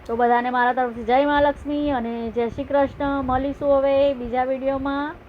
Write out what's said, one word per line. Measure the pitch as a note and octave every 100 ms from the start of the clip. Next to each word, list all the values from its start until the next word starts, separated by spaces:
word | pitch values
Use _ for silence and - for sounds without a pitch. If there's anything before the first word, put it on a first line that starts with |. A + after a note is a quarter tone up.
તો | -
બધાને | A#3 A#3+ A#3+ B3
મારા | B3 B3
તરફથી | B3 B3+ A#3 A3
જય | B3+
મા | C#4+ C#4+
લક્ષ્મી | C#4+ C#4+ C#4 D4 D4
અને | C4+ A#3 A#3 A#3
જય | A3+ A#3
શ્રી | A#3 C4+
કૃષ્ણ. | C#4+ C#4 - C#4+ C#4
મળીશું | C4 B3+ C4+ C#4 C#4+
હવે | C#4 C4+ C4+ C#4+
બીજા | C4 A#3+ B3 B3+
વીડિયોમાં. | C4 C4 C4+ C4+ C#4 D4 F4